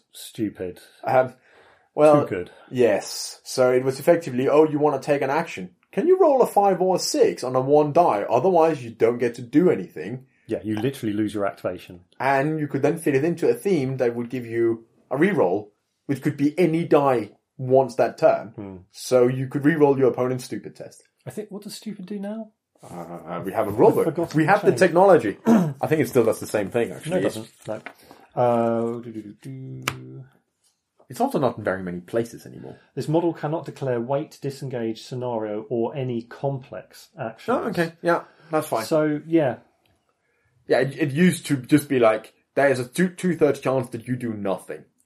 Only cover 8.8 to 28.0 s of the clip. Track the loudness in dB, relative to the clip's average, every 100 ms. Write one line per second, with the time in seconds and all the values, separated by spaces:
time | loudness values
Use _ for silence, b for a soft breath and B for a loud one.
8.8 | -6 0 0 2 -2 -4 -2 2 4 2
9.8 | -4 -10 -10 -10 -14 _ -8 -6 -4 -4
10.8 | -4 -4 -6 -2 -4 -2 -4 -4 -8 -8
11.8 | -14 -20 _ -4 0 0 0 -2 -4 -2
12.8 | -2 0 0 0 0 0 0 0 0 0
13.8 | 0 -2 -2 -2 -6 -8 -6 -2 0 -2
14.8 | -8 _ -8 0 0 2 0 0 -6 _
15.8 | _ _ -8 -4 -4 -2 -2 2 0 0
16.8 | 2 2 4 0 -2 _ _ -10 2 4
17.8 | 4 2 -2 2 2 2 -2 -14 -16 -16
18.8 | -20 -16 0 4 4 0 -6 -2 0 4
19.8 | 4 4 2 2 -2 -4 -8 -12 -12 -16
20.8 | -20 -20 _ _ -16 -14 -12 -14 -16 -16
21.8 | -14 -14 -12 -12 -10 -12 -14 _ _ _
22.8 | -20 -16 -14 -14 -12 -10 -6 -4 -2 4
23.8 | 4 4 0 -2 -2 0 4 4 4 4
24.8 | 4 6 6 6 4 -2 2 4 2 -2
25.8 | -2 0 2 2 2 2 -2 -4 -2 -2
26.8 | -2 -6 -6 -2 -2 -4 -12 _ -12 -12
27.8 | -12 -20